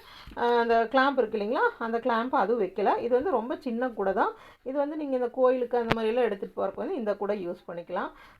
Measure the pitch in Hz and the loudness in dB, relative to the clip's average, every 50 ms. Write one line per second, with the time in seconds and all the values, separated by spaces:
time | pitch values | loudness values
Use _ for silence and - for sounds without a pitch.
0 | - - - - - - - - 240 240 240 233 233 233 233 226 226 220 - 262 | -4 -10 -20 -20 -20 -12 -6 -2 0 2 4 4 4 4 4 2 2 2 4 4
1 | 262 277 269 254 214 214 220 214 202 214 262 349 480 453 - - 233 226 226 226 | 4 4 4 2 0 0 0 -2 -2 -2 0 2 2 0 0 -2 -6 -4 -4 -2
2 | 233 254 233 226 233 262 311 269 - - 240 233 190 180 - 214 190 247 359 - | 0 0 0 0 0 0 0 0 2 2 2 0 0 -2 -2 0 0 2 2 0
3 | 226 233 254 247 294 381 294 220 220 254 311 - - 262 226 233 262 254 220 208 | 0 2 2 2 2 2 0 0 0 -2 -6 -6 -6 -6 -4 -2 -4 -4 -2 -2
4 | 196 196 185 220 302 453 466 - - - - _ - 247 269 294 277 294 311 302 | -2 0 2 2 0 0 -2 -6 -14 -20 -20 _ -10 -6 -4 -2 -2 -2 -4 -6
5 | 302 277 262 254 247 240 247 262 254 254 262 254 247 240 254 240 233 226 226 226 | -4 -2 -2 -2 -2 -2 0 4 4 4 4 4 0 0 0 0 2 2 0 2
6 | 220 220 240 254 240 214 202 196 202 190 - 202 196 196 196 202 208 302 381 277 | 2 0 2 2 2 0 0 -2 -8 -8 -6 -4 -4 -4 -4 -4 -6 -6 -4 -4
7 | 220 208 202 202 208 196 - 208 175 170 180 - - - 175 170 170 - 180 196 | -2 -2 -2 -2 -2 -2 -2 -2 -4 -6 -8 -8 -10 -12 -12 -12 -10 -6 -6 -4
8 | 262 - - - - - - | -4 -6 -8 -14 -20 -20 -20